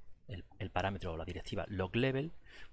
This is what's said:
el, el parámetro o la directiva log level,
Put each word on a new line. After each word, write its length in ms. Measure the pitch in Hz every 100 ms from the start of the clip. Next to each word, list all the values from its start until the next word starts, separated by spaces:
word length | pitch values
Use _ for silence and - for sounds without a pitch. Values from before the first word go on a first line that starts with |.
| - - -
el, 160 | 90 - -
el 100 | 95
parámetro 440 | 87 95 95 87
o 40 | 80
la 80 | 82
directiva 400 | - - 104 80
log 280 | 98 90 117
level, 360 | 135 131 160 - - - -